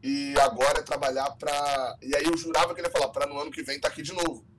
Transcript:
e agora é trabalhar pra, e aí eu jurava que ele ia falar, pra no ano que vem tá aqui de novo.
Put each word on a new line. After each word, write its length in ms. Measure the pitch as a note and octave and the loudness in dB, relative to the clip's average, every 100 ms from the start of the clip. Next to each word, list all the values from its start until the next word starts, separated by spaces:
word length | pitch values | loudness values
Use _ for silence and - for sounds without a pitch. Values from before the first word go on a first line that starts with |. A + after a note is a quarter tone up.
e 360 | C3 C#3 C#3 C#3 | -2 -2 0 4
agora 400 | C3+ A2+ C3+ D3+ | 4 6 4 4
é 40 | |
trabalhar 460 | - C#3+ C#3 C3 C#3 | 0 -2 0 0 -2
pra, 680 | - D3 C#3+ C#3+ C#3 B2+ - | -4 -2 0 0 0 -2 -6
e 140 | B2+ C#3+ | -2 0
aí 80 | D3+ | 2
eu 120 | E3 | 0
jurava 360 | D#3+ D3+ F3 | 0 2 2
que 60 | F3 | 2
ele 80 | E3+ | -2
ia 40 | |
falar, 180 | F3 C3+ | 0 0
pra 160 | C3+ C#3+ | 0 -2
no 140 | C#3+ | -2
ano 120 | D#3 | -8
que 120 | C#3 | -8
vem 160 | C3+ C#3 | -6 -2
tá 80 | D#3 | -2
aqui 140 | - | -4
de 120 | D3 | -8
novo. 320 | F#3 E3+ A#2 - | -2 -2 -2 -14